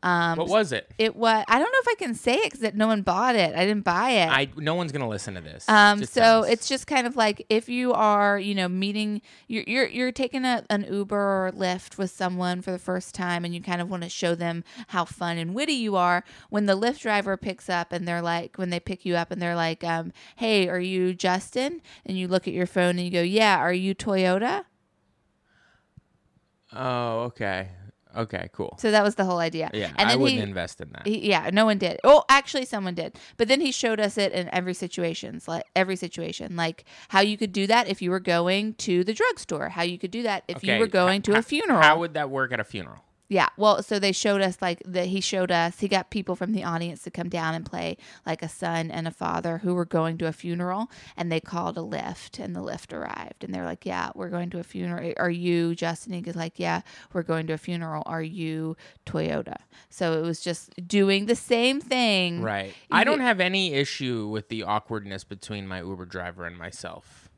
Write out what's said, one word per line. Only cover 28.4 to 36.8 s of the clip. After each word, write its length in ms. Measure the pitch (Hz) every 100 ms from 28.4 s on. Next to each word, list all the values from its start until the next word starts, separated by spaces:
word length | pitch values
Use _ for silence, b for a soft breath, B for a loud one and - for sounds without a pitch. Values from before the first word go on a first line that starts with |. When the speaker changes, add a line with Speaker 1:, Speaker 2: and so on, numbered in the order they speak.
| -
Speaker 2:
cool. 220 | - - -
Speaker 1:
So 120 | 226
that 120 | 214
was 120 | 208 202
the 100 | 190
whole 140 | 175
idea. 300 | 165 160 156
Speaker 2:
Yeah, 180 | 107 92 71
Speaker 1:
And 100 | 202
Speaker 2:
I 40 |
Speaker 1:
then 80 | 131
Speaker 2:
wouldn't 160 | 139 135
Speaker 1:
he 20 | 104
Speaker 2:
invest 320 | 95 85 -
in 100 | 76
that. 140 | - -
Speaker 1:
he, 220 | 220 214
yeah, 200 | 180 -
no 140 | 196 220
one 120 | 202
did. 220 | 185 170 -
Oh, 180 | 294 -
actually, 340 | 277 269 285
someone 320 | 254 214 185 170
did. 220 | - - B B
But 140 | 226
then 100 | 269
he 140 | 269
showed 260 | 247 240 220
us 180 | 208 214
it 140 | 196
in 160 | 180 175
every 200 | - 180
situations, 760 | 180 180 - 170 170 - 160 -
like, 160 | 165 - -
every 220 | 185 190
situation, 580 | 175 - 165 165 160 170
like, 300 | 165 165